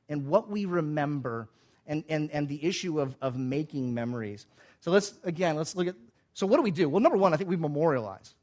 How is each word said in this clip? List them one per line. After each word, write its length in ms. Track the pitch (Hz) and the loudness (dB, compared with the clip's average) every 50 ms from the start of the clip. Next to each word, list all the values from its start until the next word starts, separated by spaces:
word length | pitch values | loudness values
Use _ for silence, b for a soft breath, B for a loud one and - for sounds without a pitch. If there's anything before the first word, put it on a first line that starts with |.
| _ | _
And 200 | - 151 147 139 | -6 -6 -4 0
what 220 | 139 165 220 226 208 | 2 2 2 2 0
we 160 | 208 208 202 | -4 -4 -2
remember 840 | 180 175 175 156 151 151 151 143 147 147 143 127 127 117 113 110 110 b b b b b b b | 0 0 0 0 0 0 -2 0 -2 -2 -4 -4 -4 -6 -6 -8 -10 b b b b b b b
and, 160 | 151 151 156 156 - | -6 -6 -6 -4 -2
and, 220 | 156 151 151 151 | -2 -2 -2 -2
and 160 | 151 147 147 | -2 -4 -4
the 160 | 139 143 147 147 | -4 -4 -4 -2
issue 380 | 175 190 - 185 180 156 151 | -2 -2 -2 -4 -4 -2 -2
of, 140 | 139 131 131 - | -2 -2 -4 -4
of 160 | 135 131 120 | -6 -4 -4
making 560 | 127 131 127 139 147 156 151 - 139 127 123 120 | -4 -4 -2 -2 -2 -4 -4 -4 -4 -4 -2 -2
memories. 520 | 117 117 120 123 120 110 104 104 101 - b b b b b b b | -2 -2 -4 -4 -4 -6 -8 -8 -12 -16 b b b b b b b
So 100 | - 170 | 0 2
let's, 220 | 180 202 202 - - - - | 4 4 4 2 -4 -8 -8
again, 320 | 185 165 160 185 165 156 | -6 -2 0 0 0 0
let's 200 | 151 160 - - | 0 -2 -4 -2
look 120 | 180 180 | -2 -2
at, 80 | 180 185 - - - _ _ _ _ - | -2 -4 -8 -12 -20 _ _ _ _ -8
so 120 | - - | -4 2
what 120 | 190 240 | 4 4
do 60 | 330 285 | 4 4
we 80 | 208 | 4
do? 160 | 156 170 175 | 2 2 2
Well, 140 | 143 139 196 | 2 4 4
number 160 | 240 349 320 | 4 4 6
one, 160 | 196 196 185 156 | 6 4 4 4
I 40 | |
think 120 | 156 196 180 | 2 0 0
we 60 | 190 | -2
memorialize, 800 | 170 165 147 143 147 160 165 139 127 110 98 95 - - - - _ | -2 -2 -2 0 0 2 2 2 0 -2 -4 -10 -12 -16 -20 -20 _